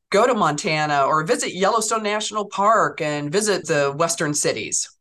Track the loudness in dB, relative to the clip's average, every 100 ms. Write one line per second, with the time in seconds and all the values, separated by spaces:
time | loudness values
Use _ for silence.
0 | 0 2 4 4 2 0 -2 0 0 2
1 | 2 2 0 -2 -2 0 2 2 0 -2
2 | -2 -4 -4 -6 -6 0 2 4 2 -2
3 | -4 -4 -2 -2 0 -2 0 0 0 0
4 | -2 0 -2 -2 -2 -2 -4 -6 -6 _